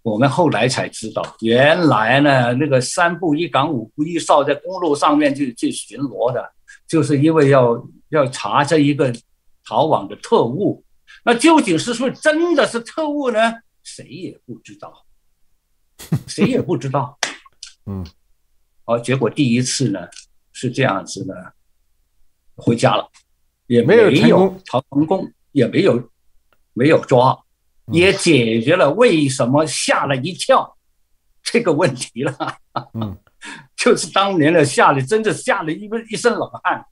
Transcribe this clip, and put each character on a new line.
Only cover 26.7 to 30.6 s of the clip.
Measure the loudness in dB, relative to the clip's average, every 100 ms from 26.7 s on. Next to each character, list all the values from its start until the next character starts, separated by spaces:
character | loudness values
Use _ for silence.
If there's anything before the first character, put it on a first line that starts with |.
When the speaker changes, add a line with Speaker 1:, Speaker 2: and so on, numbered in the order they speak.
Speaker 1:
没 | -2 2
有 | 2
抓， | 2 2 4 0 _ _ _ _ -2
Speaker 2:
嗯。 |
Speaker 1:
也 | 2 2
解 | 2 2 2 2 0
决 | 2 2
了 | 2
为 | 4 4 4 0
什 | 0 0
么 | 0 0
吓 | -4 -2 -2 -2
了 | -4
一 | -4
跳 | -8 0 0